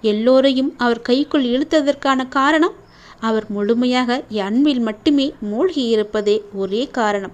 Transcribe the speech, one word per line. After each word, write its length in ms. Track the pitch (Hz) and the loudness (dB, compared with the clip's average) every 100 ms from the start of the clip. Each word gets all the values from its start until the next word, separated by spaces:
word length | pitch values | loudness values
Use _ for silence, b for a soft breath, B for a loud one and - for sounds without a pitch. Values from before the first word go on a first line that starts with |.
எல்லோரையும் 720 | 220 208 233 262 269 262 269 - | 0 0 4 4 4 2 -2 -2
அவர் 260 | 240 233 | -2 -2
கைக்குள் 420 | - 254 294 302 | 0 0 2 0
இழுத்ததற்கான 840 | 247 247 294 320 277 277 277 262 254 | 0 -2 2 2 2 -2 0 -2 -2
காரணம், 440 | 269 277 320 349 - - B B B | 0 2 2 0 -2 -20 B B B
அவர் 240 | 226 220 214 | -2 -2 -2
முழுமையாக 760 | 202 208 233 247 247 247 247 - 214 | -4 -2 0 2 0 0 -4 -4 -6
அன்பில் 420 | 196 226 294 254 | -2 2 2 2
மட்டுமே 520 | 226 214 - 285 269 - | -2 -2 0 2 0 -4
மூழ்கி 480 | 208 214 370 320 240 | -8 -2 -2 0 0
இருப்பதே 540 | 220 208 214 208 214 208 | 0 0 -2 0 0 -2
ஒரே 340 | 196 196 208 277 | -8 -4 -4 -4
காரணம். 420 | - 214 202 190 | -2 -2 -2 -6